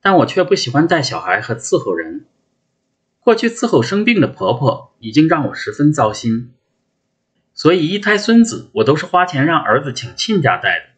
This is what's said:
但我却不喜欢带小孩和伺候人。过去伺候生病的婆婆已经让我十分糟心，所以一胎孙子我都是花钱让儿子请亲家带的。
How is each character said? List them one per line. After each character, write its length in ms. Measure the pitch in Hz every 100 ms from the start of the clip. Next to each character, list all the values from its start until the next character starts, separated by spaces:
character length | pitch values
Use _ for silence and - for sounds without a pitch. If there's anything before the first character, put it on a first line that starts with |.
但 160 | 196 185
我 80 | 123
却 160 | -
不 120 | 180
喜 160 | 196 -
欢 180 | 131 165
带 140 | 165
小 180 | 131 -
孩 200 | 90 98
和 140 | 113
伺 240 | 113 - 175
候 140 | 120
人。 340 | 85 80 92 - _ _ _ _ _ _ _ _ _
过 140 | -
去 160 | 226 233
伺 160 | 226 240
候 160 | 147
生 240 | - 196 220
病 140 | 220
的 60 | 139
婆 280 | - 190
婆 420 | 127 131 - - _
已 120 | 113
经 160 | 113 160
让 200 | 165 113
我 60 |
十 160 | - -
分 200 | 104 147
糟 200 | 147 110
心， 420 | 104 117 113 123 _ _ _ _ _ _ _ _ _ _
所 180 | - 151
以 140 | 180 156
一 100 | 202
胎 180 | 202 208
孙 260 | 208 233
子 260 | 226 120 -
我 100 | -
都 100 | 110 151
是 80 |
花 220 | 185 180 180
钱 180 | 139
让 160 | 147 160
儿 220 | - -
子 100 | 147
请 220 | 120 120 -
亲 240 | - 208
家 160 | 127 90
带 220 | 98 87
的。 60 | -